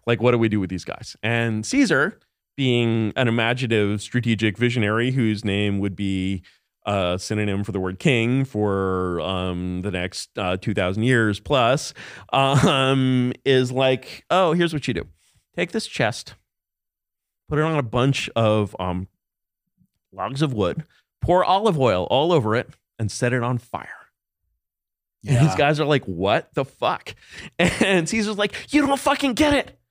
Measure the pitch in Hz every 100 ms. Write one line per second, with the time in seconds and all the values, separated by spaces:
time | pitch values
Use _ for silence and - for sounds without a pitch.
0 | - 120 123 117 113 104 92 90 - -
1 | - - 107 117 117 110 110 269 247 139
2 | 165 - _ _ _ - 131 120 117 113
3 | 107 - 123 117 113 123 127 110 101 104
4 | - 123 117 107 110 98 120 120 104 110
5 | 123 131 110 107 110 98 104 101 101 92
6 | 98 98 92 95 - _ _ _ 104 101
7 | 90 92 - 107 104 98 104 104 92 98
8 | 156 120 113 131 135 107 104 98 95 92
9 | 90 85 80 92 92 90 90 90 98 90
10 | 92 - - - 92 95 - 101 90 98
11 | 120 123 110 104 - 139 117 143 - -
12 | - - - 135 135 139 - 139 135 135
13 | 131 127 123 - 135 131 127 127 135 131
14 | - - - 180 180 175 170 156 - 98
15 | - _ _ _ _ - 175 220 - -
16 | 113 - - - _ _ _ _ _ _
17 | _ _ _ _ - 151 160 156 120 120
18 | 135 135 - 113 110 107 101 - 90 90
19 | 92 _ _ _ _ _ _ _ _ _
20 | _ 95 98 135 151 123 151 165 - _
21 | _ _ - 180 - 190 220 156 127 92
22 | 87 127 165 165 107 117 - - _ -
23 | 110 - 123 123 120 123 - - - -
24 | - _ _ _ _ _ _ _ _ _
25 | _ _ 202 123 151 - 143 151 147 147
26 | - 87 95 151 - - 135 - 107 -
27 | - - - - - - 175 - 202 190
28 | 160 220 214 208 208 - - 302 277 277
29 | 294 277 277 233 302 285 - - _